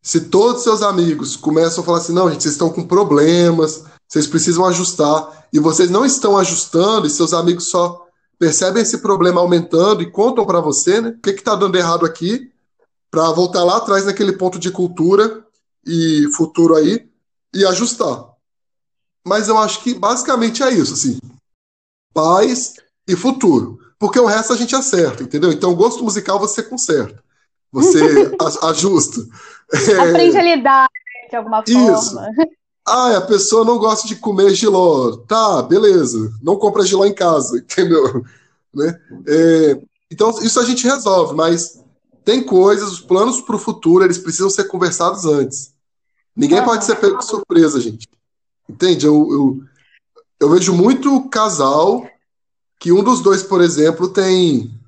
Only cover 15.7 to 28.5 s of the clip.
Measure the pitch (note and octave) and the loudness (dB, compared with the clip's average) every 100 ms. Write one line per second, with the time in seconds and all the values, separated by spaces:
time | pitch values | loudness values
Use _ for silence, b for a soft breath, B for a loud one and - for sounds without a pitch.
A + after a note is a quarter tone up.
15.7 | _ - E3+ D#3+ D3+ D3 - D#3+ - E3 | _ -6 -2 0 0 0 0 -4 2 4
16.7 | D#3+ D#3 A3+ _ _ _ _ _ F#3 F#3+ | 4 2 -2 _ _ _ _ _ -2 0
17.7 | F#3 A#3 - E3+ A#2+ - _ _ _ _ | 0 -4 -4 -6 -6 -14 _ _ _ _
18.7 | _ _ _ _ _ F3 G#3 G#3 A3 G#3+ | _ _ _ _ _ -4 -2 2 0 0
19.7 | - A#3+ G#3 G3+ B3+ - B3+ A3+ A3+ C4 | -4 -8 -4 -2 -2 -2 -2 -2 -2 0
20.7 | A3 C3 - C3+ - - _ _ _ _ | 0 -2 -4 -6 -6 -12 _ _ _ _
21.7 | _ _ _ _ D#3+ D#3+ F#3 A3 B3 - | _ _ _ _ -2 2 2 2 -2 -8
22.7 | - _ _ - F3 C4 C4 G#3 B2+ - | -16 _ _ -6 -2 -2 0 2 2 -2
23.7 | - b _ G#3 B3+ A#3 G#3+ A3 B3 A#3+ | -14 b _ -2 2 2 2 -2 -2 -2
24.7 | C4 C4 F3+ D3+ A2+ B2+ D3 E3+ D3+ F3+ | -2 -2 0 0 -2 -8 -2 0 0 -2
25.7 | F3 A3+ A#3 A3+ G3+ G3 G3 G3 - A3 | 2 0 0 -6 -6 -4 -4 -2 -6 -8
26.7 | B3 - D3+ G2+ - _ _ _ _ _ | -8 -2 -2 -4 -14 _ _ _ _ _
27.7 | C3 F4 D#3 D3+ C#3+ - F#4 D#3+ | 0 2 4 4 4 2 -2 -6